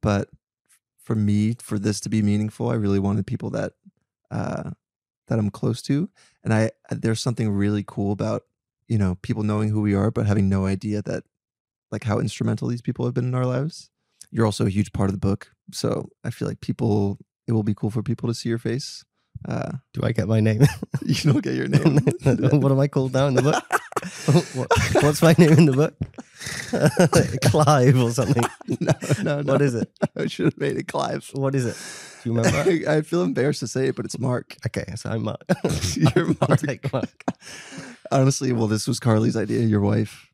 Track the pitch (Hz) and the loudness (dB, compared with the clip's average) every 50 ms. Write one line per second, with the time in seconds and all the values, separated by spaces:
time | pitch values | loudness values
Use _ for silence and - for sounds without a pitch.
0 | - 107 101 98 98 _ - _ _ _ _ _ _ _ _ _ _ _ _ _ | 0 2 0 0 -2 _ -10 _ _ _ _ _ _ _ _ _ _ _ _ _
1 | _ - 117 110 104 101 104 104 107 110 117 - - - 107 101 98 107 101 - | _ -6 -2 0 0 2 2 2 2 0 -2 -4 -8 -6 -6 -4 -2 -2 -4 -4
2 | - 110 107 110 104 101 104 104 104 107 - - 113 117 123 113 104 98 98 98 | -4 -2 0 0 2 2 2 0 -2 -4 -6 -6 -4 -2 -2 0 0 0 0 2
3 | 95 101 101 107 95 - 127 - - 110 - 107 104 - _ _ _ - _ _ | 2 0 0 -2 -2 -4 -6 -6 -6 -6 -6 -6 -6 -6 _ _ _ -20 _ _
4 | _ _ _ _ _ _ - - - - - - - - - _ _ _ _ _ | _ _ _ _ _ _ -8 -8 -6 -6 -6 -8 -8 -10 -12 _ _ _ _ _
5 | _ _ _ _ _ _ - 110 104 101 - - - 127 113 - - - 139 143 | _ _ _ _ _ _ -2 0 0 -2 -4 -2 -4 -4 -4 -4 -4 -2 -2 -2
6 | 175 - _ _ _ _ _ _ _ 110 110 110 110 110 - _ _ - - - | -2 -4 _ _ _ _ _ _ _ 0 0 2 2 0 -2 _ _ -10 -10 -4
7 | - 110 113 113 - 131 117 113 117 107 101 98 101 101 104 104 98 - - - | -2 -2 -2 0 -2 -4 -2 -2 -2 -2 0 0 0 0 0 -2 -4 -6 -6 -4
8 | 101 98 104 98 107 110 110 104 _ _ _ _ _ _ _ _ _ _ 117 107 | -4 -2 -2 -2 -2 -4 -4 -6 _ _ _ _ _ _ _ _ _ _ 0 2
9 | 101 92 90 - - - 117 107 107 104 104 107 107 107 107 107 104 104 101 98 | 2 2 0 -2 -4 -6 -4 -2 -2 -2 0 0 0 0 0 0 2 2 2 2
10 | 101 110 110 117 107 101 101 107 98 95 98 95 95 95 98 92 - 107 104 104 | 2 2 0 0 0 2 2 2 2 2 2 2 0 0 -2 -4 -4 -4 -6 -4
11 | 101 - - - - _ _ _ _ _ _ _ _ _ _ _ _ _ - 110 | -4 -6 -6 -8 -8 _ _ _ _ _ _ _ _ _ _ _ _ _ -10 -6
12 | - 117 104 110 - 110 - - 113 113 110 104 - 120 120 120 - - 123 - | -2 -2 0 0 0 -4 -4 -4 -2 -2 -2 -2 -4 -4 -6 -4 -4 -6 -4 -2
13 | 123 123 123 127 123 127 127 127 127 127 127 131 139 160 - - - _ _ _ | -4 -4 -2 -2 -4 -2 -2 -2 -2 -2 -2 -2 -4 -4 -8 -12 -20 _ _ _
14 | _ _ _ _ - _ - 113 113 110 101 - 104 101 92 101 104 - _ - | _ _ _ _ -20 _ -2 0 0 0 2 0 0 0 2 0 -2 -2 _ -2
15 | 98 95 95 98 - 98 101 - - _ _ _ _ - - - - 113 104 - | -2 -2 -2 0 0 0 0 -2 -6 _ _ _ _ -14 -10 -6 -4 -4 -4 -4
16 | - - _ _ - 113 117 - 135 - - - - - - - 120 113 104 107 | -6 -10 _ _ -10 -10 -6 -4 -4 -6 -6 -6 -6 -8 -4 -2 0 0 2 2
17 | 101 98 98 - - _ _ _ _ - 117 110 104 110 104 - - 107 98 127 | 0 0 -2 -6 -12 _ _ _ _ -2 -2 0 0 0 -2 -2 -4 -4 -4 -4
18 | 101 - 117 - - 123 113 - - 120 113 117 - 117 117 135 - - - - | -4 -4 -6 -4 -2 -4 -4 -4 -2 -4 -4 -2 -2 -4 -4 -4 -6 -10 -14 -18
19 | - _ _ _ _ _ _ - - - 123 117 - - - 131 _ _ _ - | -20 _ _ _ _ _ _ -14 -8 -8 -6 -6 -6 -6 -8 -10 _ _ _ -4
20 | - - 120 110 98 98 110 110 107 110 110 110 143 - - - - - - 143 | -2 -2 0 0 0 2 2 4 4 2 4 4 4 4 2 -2 -12 -8 -8 -6
21 | - - - - - 156 131 294 214 131 127 127 131 127 139 147 147 160 135 147 | -2 -2 -2 0 2 2 2 2 0 -2 -4 -4 -2 0 0 2 4 4 2 4
22 | 117 143 - - - 139 123 - 131 123 143 147 131 139 135 135 139 147 - 143 | 2 2 -2 0 0 0 2 2 2 2 2 4 4 4 2 2 2 2 0 -2
23 | 131 131 131 131 139 143 131 123 127 147 160 247 - - - - - - - - | -2 0 0 0 2 2 2 2 2 2 2 0 -2 -2 -4 -4 -4 -4 -8 -6
24 | - 180 - - - - 131 - - - - 127 120 - - - - - - - | -6 -6 -12 -6 0 4 4 4 4 2 -6 -6 -2 0 2 2 2 2 2 4
25 | 139 147 151 - - 160 165 - 175 147 160 - - 147 127 131 151 - - _ | 4 4 2 4 6 6 8 8 8 8 8 8 8 6 6 2 0 0 -2 _
26 | - - - - - _ _ - - - - - - - - - - 160 - - | -10 -10 -10 -20 -20 _ _ -16 -12 -12 -10 -10 -8 -4 -2 2 2 2 4 4
27 | 180 - - 170 - - - - - - - 156 - 131 151 139 123 131 - 127 | 2 4 4 2 2 2 -2 0 0 2 4 4 4 6 6 6 6 6 6 6
28 | 123 113 117 139 123 95 - 120 117 - - - - - - - 170 139 - - | 4 2 0 0 0 2 2 0 0 -2 -4 -10 -8 -8 -4 -2 0 0 -2 -2
29 | - - 139 - 202 - 147 143 147 143 135 131 139 139 120 113 101 - _ _ | 0 -2 -2 -2 0 -4 -2 -2 0 0 2 2 2 2 0 -2 -4 -6 _ _
30 | - - _ - - - - - - 170 - - 143 143 - - - - - 143 | -6 -4 _ -4 -6 -6 -4 0 -2 -2 0 0 -4 -4 -4 -4 -8 -6 -4 -4
31 | 139 - 135 143 - - - 139 139 135 135 139 123 117 - - - - - - | -4 -4 -4 -8 -10 -10 -6 -4 -2 0 0 0 -2 -2 -6 -8 -14 -16 -16 -16
32 | - - - - - 117 113 117 113 113 107 135 156 185 175 156 - 139 151 156 | -18 -20 -20 -10 -6 -4 -2 0 2 2 2 2 2 2 0 0 0 0 0 0
33 | 156 - - 170 180 185 - 127 120 147 139 - - 113 - 127 131 135 123 - | 0 0 -2 -2 0 0 0 0 0 0 -2 -4 -6 -6 -4 -2 -2 -2 -2 -4
34 | 117 - - - 120 127 123 120 - _ - - - - - - - - - - | -8 -8 -8 -6 -4 -4 -4 -4 -6 _ -20 -10 -10 -6 -6 -6 -8 -8 -10 -10
35 | - - 110 113 113 110 - - - - 185 - - - - - - 92 - - | -8 -6 -6 -4 -4 -6 -8 -10 -4 -4 -4 -2 -2 -4 -4 -2 -4 -4 -2 2
36 | 160 131 - 180 170 165 160 - - - - - - - 127 - - 135 - 131 | 2 2 4 2 0 0 0 -2 0 0 0 0 0 -4 -6 -6 -6 -6 -4 -4
37 | - - _ _ - - - _ - - - - - - - - - - - - | -4 -6 _ _ -10 -10 -10 _ -18 -20 -18 -18 -18 -18 -16 -16 -16 -18 -20 -20
38 | _ - - 139 135 135 139 - 139 131 123 113 113 104 107 107 - - 120 - | _ 0 2 4 4 4 4 2 0 0 0 2 2 2 2 0 0 -2 -4 0
39 | - 120 110 107 110 117 - 110 101 104 113 113 120 113 107 104 101 104 104 110 | 2 4 4 4 4 2 0 0 -2 0 0 2 2 4 4 4 4 2 2 2
40 | 113 98 - - - _ | 0 -2 -6 -20 -20 _